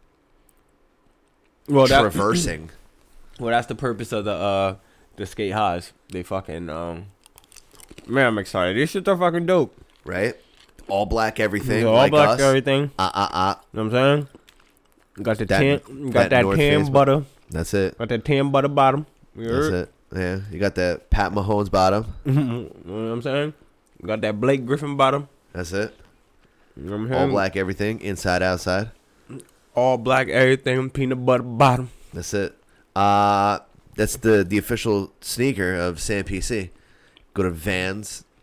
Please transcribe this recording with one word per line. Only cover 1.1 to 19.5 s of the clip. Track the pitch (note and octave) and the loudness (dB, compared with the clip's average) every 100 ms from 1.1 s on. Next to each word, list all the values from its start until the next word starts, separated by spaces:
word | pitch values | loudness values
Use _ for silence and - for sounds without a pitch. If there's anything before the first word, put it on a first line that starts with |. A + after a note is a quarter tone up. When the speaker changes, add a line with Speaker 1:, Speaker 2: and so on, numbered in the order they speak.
| _ _ _ _ _ - | _ _ _ _ _ 0
Speaker 1:
Well, | C#3 C3 | 4 6
that | C3+ | 6
Speaker 2:
traversing. | G#2+ F2 G#2 F3 D#3 D#2 E2 - | 2 0 0 0 -2 -6 -12 -20
Speaker 1:
<clears throat> | - _ _ - - - | -20 _ _ -20 -20 -10
Well, | A#2 | -2
that's | A#2 - | -2 -2
the | A2 | -6
purpose | B2 G#2+ A2+ | -6 -6 -6
of | A2 G#2 | -6 -4
the, | |
uh, | F2 G2+ G2 G2 F#2+ _ _ _ - | -2 -2 0 -2 -4 _ _ _ -14
the | G2 | -12
skate | - G2+ | -8 -4
highs. | G#2 G2+ F2 - - - | -2 -2 -2 -8 -20 -14
They | F2+ | -12
fucking, | F2 F#2+ F#2 D#2+ F2 | -8 -8 -8 -10 -10
um, | D#2+ E2+ E2+ G2 - _ _ _ - - - - - - | -10 -10 -12 -16 -20 _ _ _ -20 -20 -20 -20 -20 -4
man, | C3 B2 | 2 2
I'm | G#2+ | 0
excited. | F#2+ F#2+ F2+ A2 | -2 -2 0 0
These | D3+ | -2
shit | G3 F#3+ | -2 -2
are | F3+ | 0
fucking | F3 E3+ E3+ | 0 0 2
dope. | F3+ B2 - - _ - | 2 0 -6 -20 _ -8
Speaker 2:
Right? | F2+ A#2 - _ _ _ - - | -4 -2 -4 _ _ _ -20 -6
All | G2 G2+ | -4 0
black | A2+ A2 A2+ | 0 0 0
everything, | G#2+ G2+ - A2 | 0 0 0 2
Speaker 1:
Yeah, | A2+ | 4
all | A#2 | 6
Speaker 2:
like | C#3 | 6
Speaker 1:
black | D3+ D3 | 6 6
Speaker 2:
us. | B2 | 4
Speaker 1:
everything. | C#3 C3+ C3 C3+ C#3+ - | 4 4 2 0 0 -2
Speaker 2:
Uh, | F#2 | -2
uh, | G2 G2+ | 0 -2
uh. | F2+ F#2+ - _ | 0 0 -2 _
Speaker 1:
You | A2 | -6
know | G#2+ | -2
what | B2 | 2
I'm | C3+ D3 C#3 | 4 2 -2
saying? | - _ _ _ _ _ _ _ - | -14 _ _ _ _ _ _ _ -6
Got | G#2+ A2 | -4 -2
the | G2+ | 0
Speaker 2:
That, | G2 | 2
Speaker 1:
tan, | C3+ C#3+ - C3+ C#3 | 2 0 -4 -10 -2
got | |
Speaker 2:
that | A#2+ A#2 | 2 4
Speaker 1:
that | B2+ | 4
Speaker 2:
North | G2 D#3 | 4 4
Speaker 1:
tan | C#3+ D3 | 4 2
Speaker 2:
Face | D3 | 4
Speaker 1:
butter. | C#3 C#3 D3 C#3+ _ - | 4 4 2 -2 _ -10
Speaker 2:
That's | D2+ - | -6 -2
it. | G2+ F#2+ - | 0 0 -4
Speaker 1:
Got | A2+ | -6
that | A#2 C#3+ | -4 0
tan | C#3 C#3 | 0 2
butter | C#3 C#3+ | 2 2
bottom. | C#3+ C3+ C#3 D3+ _ _ - | 4 4 2 -4 _ _ -10
You | |
Speaker 2:
That's | A2+ | -4